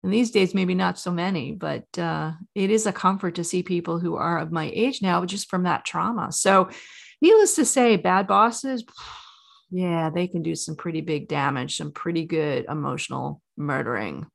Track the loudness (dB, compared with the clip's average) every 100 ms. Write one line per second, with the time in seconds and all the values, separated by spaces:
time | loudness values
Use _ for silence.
0 | 2 2 2 4 2 2 0 2 0 -2
1 | -4 -2 -2 -2 -4 -6 -6 -6 -8 -6
2 | -4 -2 -4 -8 -10 -2 2 2 0 0
3 | 0 2 -2 -4 -4 -4 -2 -2 -2 -4
4 | -2 -2 -2 -2 -2 -4 -4 -2 -2 0
5 | 0 0 0 -6 -4 -2 0 -2 -2 -4
6 | -2 -2 -4 0 4 4 4 -4 -20 -20
7 | -20 _ 8 8 8 4 2 4 6 4
8 | 4 2 4 4 4 2 -6 -6 -8 -18
9 | -18 -18 -20 -20 _ _ _ -2 0 0
10 | 0 0 -2 -2 -4 -4 -6 -8 -6 -6
11 | -2 -4 -2 0 0 0 -4 -6 -8 -8
12 | -4 -4 -2 -2 0 -2 -4 -6 -4 -6
13 | -6 -6 -6 -10 _ -10 -4 -4 -2 -4
14 | -6 -8 -14